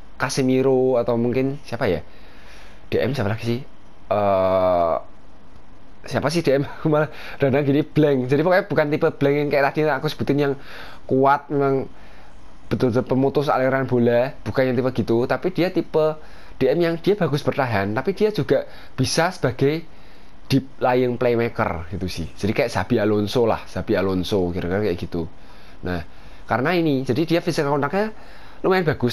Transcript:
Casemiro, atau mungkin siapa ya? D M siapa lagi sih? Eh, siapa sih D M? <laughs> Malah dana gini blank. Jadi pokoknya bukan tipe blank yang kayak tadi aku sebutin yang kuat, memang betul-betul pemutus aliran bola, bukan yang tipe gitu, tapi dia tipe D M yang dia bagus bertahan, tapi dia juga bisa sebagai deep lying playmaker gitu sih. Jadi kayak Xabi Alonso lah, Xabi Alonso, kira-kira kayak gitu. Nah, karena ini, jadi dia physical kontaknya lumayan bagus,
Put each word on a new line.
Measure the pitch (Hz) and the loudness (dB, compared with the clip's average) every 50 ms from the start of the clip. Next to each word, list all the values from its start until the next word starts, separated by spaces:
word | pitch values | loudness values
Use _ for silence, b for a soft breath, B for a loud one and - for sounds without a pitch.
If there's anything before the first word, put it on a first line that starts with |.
| - - - - | -12 -12 -6 -4
Casemiro, | 131 127 - 143 131 127 131 131 131 135 131 127 127 131 131 117 | -4 -2 0 0 2 4 4 4 4 4 4 4 4 4 2 2
atau | 117 123 120 | 2 2 2
mungkin | 117 117 123 117 131 131 135 139 151 - | 2 2 2 0 0 0 -2 -2 -6 -6
siapa | - 117 - 139 101 | -8 -4 -2 0 0
ya? | 85 - - B B B B B B B B B B B B B B B B - | 0 0 -2 B B B B B B B B B B B B B B B B -2
D | - - | 0 0
M | - 120 147 | 0 0 0
siapa | 135 104 98 | 0 0 -2
lagi | 110 113 117 | -2 -2 -2
sih? | 117 117 123 147 - - - - - - - - - | -2 -2 -2 -4 -8 -12 -12 -12 -14 -12 -12 -4 -2
Eh, | 95 104 101 101 98 95 95 95 95 95 92 92 90 87 85 82 78 - - - - - - - - - - - - - - - - - - - - - - - | 0 2 4 4 4 4 4 4 4 4 4 4 4 4 4 2 2 0 -2 -6 -10 -12 -12 -12 -12 -12 -12 -12 -12 -12 -12 -12 -12 -12 -12 -12 -12 -12 -10 -4
siapa | 131 113 92 147 | -4 -2 0 0
sih | 165 175 160 | 0 0 2
D | 143 131 139 | 2 2 2
M? | 139 - - - | 2 -2 -6 -4
<laughs> | - 156 | 0 2
Malah | 151 147 156 147 B B B B B B | 2 2 2 0 B B B B B B
dana | 139 135 120 143 151 | 2 2 2 2 2
gini | 135 139 147 156 - | 2 2 2 0 0
blank. | - 156 151 147 143 127 127 127 | 2 2 4 4 4 2 2 2
Jadi | 147 143 156 | 2 2 4
pokoknya | 185 180 196 185 - | 4 4 4 2 2
bukan | 147 151 151 147 | 0 0 2 2
tipe | 151 151 165 156 - | 2 2 2 0 0
blank | - 139 139 143 147 | 2 2 2 2 2
yang | 147 147 147 | 2 2 2
kayak | 139 139 135 | 2 2 2
tadi | - 156 151 151 | 2 2 0 0
aku | 139 131 143 151 | 0 0 -2 -4
sebutin | - - - - 139 143 | -4 -2 0 0 2 2
yang | 147 139 135 135 B B B B B B B B B - | 2 2 0 -2 B B B B B B B B B 0
kuat, | 131 131 135 135 139 147 - - | 2 4 4 4 4 2 0 -2
memang | 156 143 139 135 135 135 127 - B B B B B B B B B - - - - - - - | -2 0 2 2 2 0 -2 -4 B B B B B B B B B -12 -12 -12 -12 -12 -6 -4
betul-betul | 135 - 131 127 104 127 - - | 0 0 2 2 2 2 0 2
pemutus | 135 127 135 135 - 151 139 147 | 0 2 2 2 2 2 2 2
aliran | 107 127 131 131 131 135 131 123 | 2 2 2 2 2 0 0 2
bola, | 123 123 117 120 120 120 127 135 - - - | 2 4 4 4 4 4 2 0 -2 -6 -8
bukan | 113 - 139 131 131 | -2 0 2 2 2
yang | 123 | 2
tipe | 127 123 131 127 120 104 | 2 0 0 0 0 0
gitu, | - 117 117 123 131 | 2 2 2 2 0
tapi | 127 131 - - - | -2 -2 -2 -2 0
dia | - - - | 0 0 0
tipe | - 170 - - - 156 156 156 156 B B B B B B B B - | 0 -2 -4 0 0 2 2 2 0 B B B B B B B B 0
D | 131 123 147 | 2 2 4
M | 170 170 | 4 2
yang | 165 170 160 | 2 0 0
dia | - 170 208 | 2 0 2
bagus | 202 175 143 135 143 - | 2 2 0 0 0 -2
bertahan, | 131 - - 131 120 107 98 98 101 107 | -2 0 0 0 0 2 0 0 0 -2
tapi | 127 - 196 | -2 -2 -2
dia | 190 - 208 214 208 | 0 2 0 0 2
juga | - 139 - 139 131 - B B B B B B - | 0 2 2 2 2 2 B B B B B B -2
bisa | 131 - - 165 160 185 | -2 0 2 0 0 0
sebagai | - - - 127 113 - 135 139 156 165 170 B B B B B B B B B B - - - | 0 -2 -2 -2 0 2 2 2 2 0 -4 B B B B B B B B B B -12 -4 0
deep | 135 135 131 - - - | 0 0 0 -2 -4 -2
lying | 131 127 127 127 127 123 123 117 | 0 2 4 4 2 2 2 2
playmaker | 127 120 120 113 117 117 - - 107 90 85 82 90 - | 2 2 4 4 2 0 0 -2 -2 -2 -2 -4 -6 -6
gitu | 101 - 95 87 | -6 -4 -4 -4
sih. | - - 80 73 - - | -4 -4 -6 -6 -6 -2
Jadi | - 101 113 | -2 0 2
kayak | - 135 117 | 2 0 0
Xabi | - 95 92 - 127 113 104 | 0 -2 0 2 2 2 4
Alonso | 107 107 107 104 101 - 127 117 | 4 2 2 2 2 2 2 2
lah, | 110 98 - - - | 4 2 0 -4 -6
Xabi | - 95 87 - 107 92 | -8 -6 -2 0 2 2
Alonso, | 95 95 95 92 85 - 107 98 90 87 85 | 2 2 2 0 0 0 0 0 0 0 -2
kira-kira | 87 80 85 92 104 | -2 -2 -2 0 0
kayak | 107 98 87 | 0 0 0
gitu. | - - - - 85 80 76 - B B B B B B B B B - | -2 -4 -4 -4 -4 -4 -6 -8 B B B B B B B B B -6
Nah, | 90 90 82 80 B B B B B B B B - | -4 -4 -4 -6 B B B B B B B B -2
karena | - 113 127 160 | 0 0 2 2
ini, | 180 175 165 156 139 131 131 | 2 2 4 2 2 2 2
jadi | 131 120 139 170 160 | 0 0 0 2 2
dia | 160 170 - | 2 2 2
physical | 175 151 165 151 143 147 | 0 0 0 0 0 0
kontaknya | 143 139 143 190 196 214 220 - B B B B B B B B B - | 0 0 0 0 0 -2 -2 -4 B B B B B B B B B 0
lumayan | 175 190 185 170 151 | 2 2 4 4 2
bagus, | 123 - 123 120 | 0 2 0 0